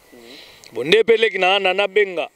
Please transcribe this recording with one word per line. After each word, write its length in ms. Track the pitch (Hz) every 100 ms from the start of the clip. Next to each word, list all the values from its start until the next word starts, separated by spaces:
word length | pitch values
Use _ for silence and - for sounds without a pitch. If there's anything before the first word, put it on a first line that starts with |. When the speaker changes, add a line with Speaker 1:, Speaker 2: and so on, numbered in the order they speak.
| _
Speaker 1:
Mhm. 80 | 123 117 139 - - -
Speaker 2:
Bon, 100 | 107
nde 200 | 139 208
peleki 360 | 226 220 220 190
na, 180 | 185 202
na, 160 | 190
na 140 | 185 202
benga. 420 | 196 196 170 131